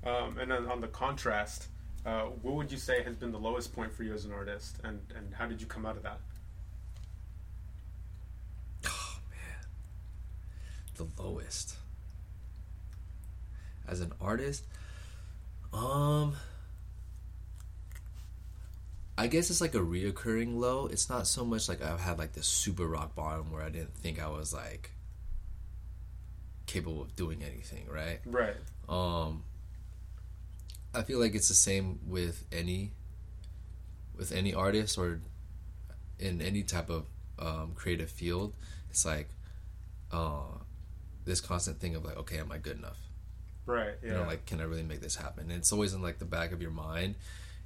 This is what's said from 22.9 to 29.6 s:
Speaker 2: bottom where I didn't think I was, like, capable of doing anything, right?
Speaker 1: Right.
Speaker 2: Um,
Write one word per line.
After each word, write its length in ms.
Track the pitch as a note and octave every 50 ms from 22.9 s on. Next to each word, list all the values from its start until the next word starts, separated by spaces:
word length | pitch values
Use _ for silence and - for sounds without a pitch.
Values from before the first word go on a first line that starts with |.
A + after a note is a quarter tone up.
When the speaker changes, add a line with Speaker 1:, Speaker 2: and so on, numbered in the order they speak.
| D#2+ D2+ D#2 D#2+ -
Speaker 2:
bottom 360 | D#2 D2+ D#2 D#2 D#2+ D#2 D#2
where 120 | D#2+ D#2 D#2
I 60 | D#2+
didn't 240 | D#2 E2 E2 D2+ -
think 240 | - - F2 D#2+ D#2 D#2
I 60 | D2+
was, 240 | D2+ D2+ D2+ D2+ -
like, 360 | C#2 B1 - - - - - - - - - - - - - - - - - - - - - - - - - - - - - - - - - - - - - - - -
capable 360 | - - F#2 E2 E2+ D#2+ D2+ C#2+
of 140 | - -
doing 260 | - F#2 D#2+ D#2+ D#2+ D2
anything, 440 | C#2+ B1+ A#1+ A#1+ - - A1 - -
right? 300 | C#2+ D2+ D#2 E2 E2 - -
Speaker 1:
Right. 280 | B2 A#2 B2 A#2 G#2+ G2+ F2+ - - - - - -
Speaker 2:
Um, 540 | - F2+ F2+ F2 E2+ E2+ D#2+ D#2 D#2+ E2 - - - -